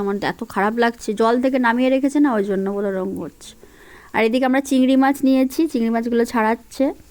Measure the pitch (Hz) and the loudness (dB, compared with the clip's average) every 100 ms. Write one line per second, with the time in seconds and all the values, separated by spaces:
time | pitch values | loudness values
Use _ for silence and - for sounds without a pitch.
0 | 202 202 151 - 226 202 202 233 233 233 | -4 -4 -4 -6 -6 -2 -2 0 -2 -2
1 | - 214 226 247 262 262 233 240 254 269 | -6 0 0 2 0 0 0 0 2 2
2 | 277 294 294 214 202 190 196 202 202 190 | 0 2 2 0 -2 -2 -2 -4 -4 -4
3 | 190 180 165 - - - - - - - | -6 -8 -10 -14 -20 -20 -20 -20 -20 -20
4 | - - 220 254 254 262 269 262 262 262 | -8 -2 0 2 2 0 2 2 4 4
5 | 269 277 262 262 262 - 320 247 226 233 | 4 2 2 4 2 0 -2 0 -2 -2
6 | 233 233 226 240 220 233 - - 269 - | 0 0 0 0 0 -2 -6 -2 -2 -4
7 | - | -14